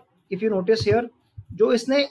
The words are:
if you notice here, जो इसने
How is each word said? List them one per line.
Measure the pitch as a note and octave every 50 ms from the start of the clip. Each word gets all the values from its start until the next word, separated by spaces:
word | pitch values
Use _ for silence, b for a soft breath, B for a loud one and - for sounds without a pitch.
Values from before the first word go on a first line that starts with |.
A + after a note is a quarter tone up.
| - _ _ _ _ _
if | F#3+ F3+
you | A3 A3 G3+
notice | F#3 F3+ G#3 A3 A3 - G#3
here, | G#3 A#3 B3 A#3+ - _ _ _ _ - - -
जो | F#3 F3 A3 B3+
इसने | B3 A#3 A#3 B3+ C4+ C#4+ C#4 C#4